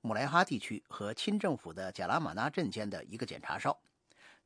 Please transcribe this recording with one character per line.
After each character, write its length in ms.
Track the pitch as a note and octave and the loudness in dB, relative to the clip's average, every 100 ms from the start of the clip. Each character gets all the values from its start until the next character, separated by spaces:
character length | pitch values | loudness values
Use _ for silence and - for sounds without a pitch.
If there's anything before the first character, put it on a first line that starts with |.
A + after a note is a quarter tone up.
姆 120 | A#2 | -2
莱 140 | G#2+ C3+ | 0 4
哈 180 | E3 F#3 | 6 6
地 140 | B2 | 4
区 240 | - G#2+ - | -2 -6 -8
和 240 | - G#2 | -6 -4
亲 280 | A#2 - G#3 | -2 0 2
政 180 | G3 C3+ | 2 0
府 160 | - | -4
的 180 | E3 F#2 | -6 -6
贾 140 | - F3 | -2 0
拉 140 | C#3+ | 2
马 140 | C3 | 2
纳 180 | F2+ B2+ | 0 0
镇 180 | - C#3 | 0 0
间 180 | G#2 G#2 | -2 -4
的 160 | G2 - | -4 -8
一 120 | A2 | -8
个 80 | B2 | -8
检 160 | - | -6
查 160 | - - | -6 -2
哨。 180 | C#3+ - _ _ _ - - - | 0 -2 _ _ _ -20 -20 -20